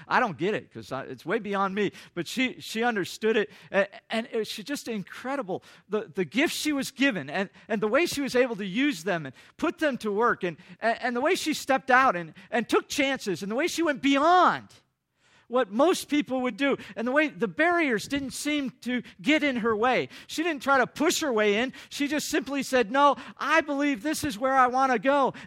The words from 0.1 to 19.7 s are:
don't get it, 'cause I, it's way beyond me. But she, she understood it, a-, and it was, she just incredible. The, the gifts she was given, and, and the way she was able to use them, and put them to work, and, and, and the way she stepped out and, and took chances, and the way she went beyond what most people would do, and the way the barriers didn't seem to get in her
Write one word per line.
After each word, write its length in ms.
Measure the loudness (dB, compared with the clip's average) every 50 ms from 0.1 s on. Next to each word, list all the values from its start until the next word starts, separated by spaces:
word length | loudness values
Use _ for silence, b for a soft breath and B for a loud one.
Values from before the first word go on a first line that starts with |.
| -2 -2
don't 180 | -2 -4 -6 -4
get 160 | -4 -4 -4
it, 160 | -6 -8 -10 -14
'cause 180 | -16 -12 -10
I, 120 | -10 -10 -10
it's 220 | -10 -14 -12 -6
way 140 | -4 -4 -4
beyond 340 | -4 -4 -4 -2 -2 -2 -2
me. 200 | -2 -2 -4 B B B B _
But 140 | -8 -8 -6
she, 320 | -4 -2 -2 -2 -4 -8
she 240 | -12 -10 -6 -2 -2
understood 540 | 0 0 -2 -4 -4 -6 -4 -2 0 0 0
it, 120 | 0 B B B B B
a-, 160 | 0 0 0 0 -2 -10 -12 -6
and 180 | -6 -6 -6 -4 -4
it 20 |
was, 140 | -4 -4 -4
she 140 | -8 -10 -8
just 260 | -8 -8 -8 -6 -6
incredible. 760 | -6 -6 -8 -8 -12 -12 -8 -6 -6 -6 -4 -6 -6 -8 B B B B B -6
The, 240 | -4 -4 -4 -4 -4
the 120 | -4 -4
gifts 300 | -2 0 0 0 0 0
she 180 | -2 -2 -2 -2
was 180 | -2 -2 -4
given, 380 | -2 0 0 0 2 0 -4 -4
and, 200 | -4 -4 -4 -4 B B B B
and 100 | -2 -2
the 80 | 0 2
way 180 | 2 2 2
she 140 | 0 0 -2
was 160 | -4 0 2
able 220 | 2 2 2 0 -4
to 80 | -6
use 400 | -4 -2 0 0 0 -2 -2 -4
them, 200 | -4 -4 -2 -4
and 80 | -8 B B B B B
put 240 | -4 -4 -4 -2 0
them 180 | -2 -2 -2 -2
to 120 | -4 -2
work, 320 | 0 2 2 2 2 0 -2
and, 140 | -4 -6 B B B -10 B
and, 160 | -2 -2 0 0
and 140 | -2 -4 -2
the 60 | 0
way 140 | 2 2 2
she 180 | 0 0 -2 -4
stepped 360 | -2 0 0 0 0 2 4
out 280 | 6 6 6 4 2 0
and, 160 | -4 -10 B B B B
and 160 | -2 -2 0 2
took 220 | 2 0 0 0
chances, 520 | 0 0 0 0 0 -2 -4 -4 -4 -4
and 80 | -4 -4
the 60 | -2
way 120 | 0 0 0
she 140 | 0 0
went 200 | 0 0 0 0
beyond 640 | 2 2 4 4 6 6 6 8 6 6 4 2 -4 -12 -20 -20 _ _ _ _ _ _ b b b b b b b b
what 240 | 0 0 0 0
most 380 | 2 4 4 4 4 2 -2 -2
people 320 | 0 0 0 0 -2 -2
would 160 | -2 -2 -2 0
do, 180 | 0 0 0 B B B B
and 120 | -6 -4 0
the 40 |
way 160 | 2 2 0 0
the 200 | -2 -4 -6 -4
barriers 600 | 0 0 2 2 2 2 2 0 0 -2 -2 -4
didn't 240 | -6 -6 -6 -6
seem 400 | -8 -8 -4 -4 -2 -2 -4 -6 -8 _
to 220 | -6 -4 -4 -4 B B B -4
get 220 | 0 0 2 2 2
in 140 | 0 0 0
her 180 | 0 0